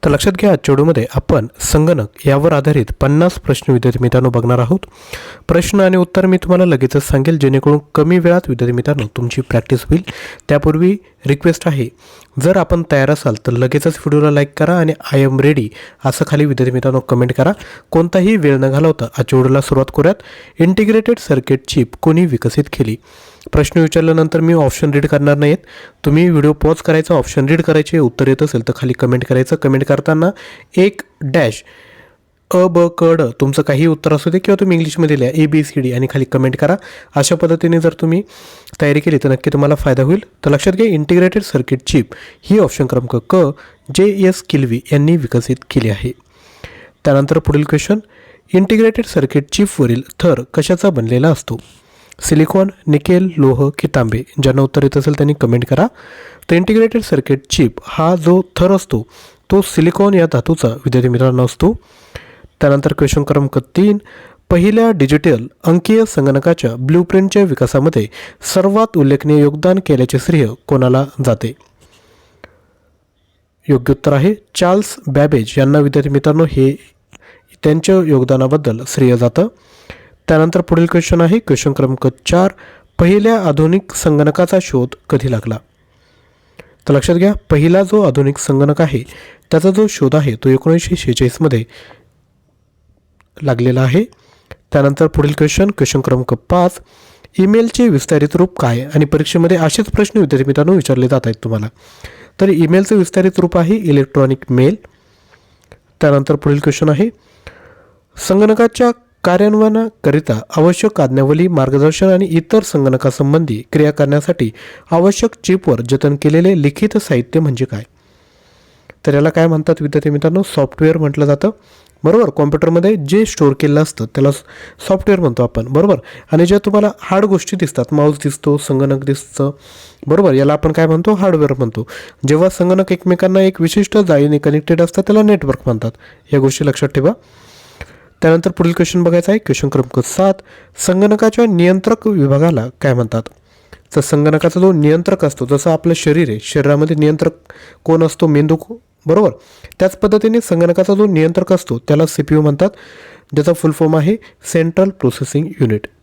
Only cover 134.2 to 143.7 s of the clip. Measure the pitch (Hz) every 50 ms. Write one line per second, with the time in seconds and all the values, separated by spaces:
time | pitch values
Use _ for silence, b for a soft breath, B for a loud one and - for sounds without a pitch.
134.2 | 143 147 151 147 - 160 147 151 151 - 170 160 170 170 - - 190 - 208 214
135.2 | 214 208 214 180 - 139 127 - - - 120 110 - 113 110 b b b b b
136.2 | b b - 143 135 135 131 - 151 147 131 - - 135 - 139 135 160 233 -
137.2 | B B B B B B B B B B B B B B B B B B B B
138.2 | - 160 165 165 170 190 170 - 185 170 170 - 175 - - 180 175 170 165 175
139.2 | 170 - 202 214 - - 131 - - 143 - 139 127 127 - - 123 - - -
140.2 | 185 196 190 - b b b b b b b - - - 185 185 196 208 214 214
141.2 | 226 220 220 - 240 226 202 170 170 180 185 190 185 - 226 220 - 220 208 185
142.2 | 143 139 135 139 151 170 165 127 110 127 - _ - 143 131 123 120 113 - 113
143.2 | 113 - - _ b b b b b b